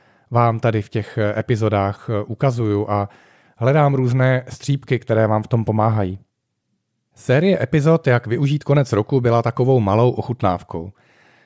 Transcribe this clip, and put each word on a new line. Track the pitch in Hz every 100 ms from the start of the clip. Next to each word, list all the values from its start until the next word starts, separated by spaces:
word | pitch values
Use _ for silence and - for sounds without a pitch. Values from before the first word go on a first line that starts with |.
| _ _ -
vám | 117 120 113
tady | 117 110
v | -
těch, | 113 104 -
eh, | 104 104
epizodách, | 110 113 110 101 98 98 -
eh, | 107
ukazuju | 104 110 139 120 110 104 104
a | 104 101 _ _ _ _ -
hledám | 117 151 143
různé | 139 127 127 131 127 127
střípky, | - - 139 - 127
které | - 110 110
vám | 107
v | 107
tom | 120 110
pomáhají. | 107 110 107 95 98 _ _ _ _ _ _ _ _ _ -
Série | - 131 190 185
epizod | 120 160 147 160 139
Jak | 120 107
využít | 123 139 147
konec | - 143 139
roku | 101 - 139
byla | 123 117
takovou | 117 - 127 131
malou | 101 104 123
ochutnávkou. | - - 120 98 90 - 82 90 - _ _ _ _